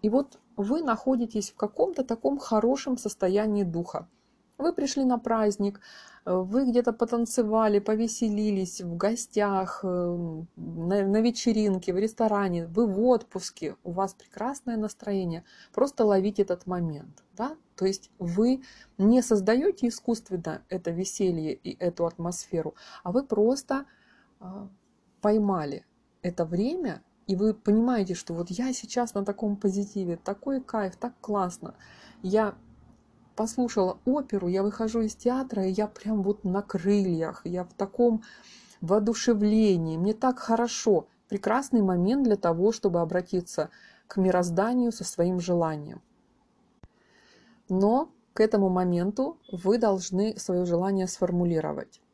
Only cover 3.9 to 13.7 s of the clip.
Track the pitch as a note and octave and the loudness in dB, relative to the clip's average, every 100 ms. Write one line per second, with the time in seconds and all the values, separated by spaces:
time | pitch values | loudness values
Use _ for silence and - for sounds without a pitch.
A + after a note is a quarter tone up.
3.9 | E3 E3+ _ _ _ _ - D4+ E4+ C#4 | -10 -12 _ _ _ _ -2 -2 0 -2
4.9 | C#4 C4 A#3+ A#3 A3+ G#3+ G3 G3+ G3+ - | 0 2 2 0 2 2 2 -4 -4 -20
5.9 | - - - - F3+ F#3 A#3 C4 A#3+ A#3+ | -20 -20 -12 -2 -2 0 0 2 2 0
6.9 | A3+ A#3 A#3 A#3 - G#3+ A3 A3 G3+ G3+ | 0 -2 0 -2 0 2 4 4 4 2
7.9 | A3 A3+ - A3+ G#3 G#3+ G3 F3+ - F3+ | 0 0 -2 -2 0 0 0 -2 -6 -8
8.9 | E3+ F#3+ A#3 - G#3+ G#3 C#4+ F#3 - F#3+ | -2 -2 -2 -4 0 2 0 -2 -6 -4
9.9 | F3+ F3 F3 E3+ D#3+ E3 - E3 E3 E3 | -2 -2 -2 -6 -8 -12 -12 -10 -6 0
10.9 | G3+ G3 G#3+ A#3 A#3 A#3+ A3 G#3 F#3 F3+ | 0 2 4 2 2 0 2 2 0 -2
11.9 | F3+ A3 - A3 G#3 G3 F3 E3 E3+ A3+ | -2 -2 0 0 2 0 -2 -2 0 2
12.9 | F#3+ A#3+ A#3+ - F#3+ - - D#3 | 2 4 4 0 -10 -10 -8 -8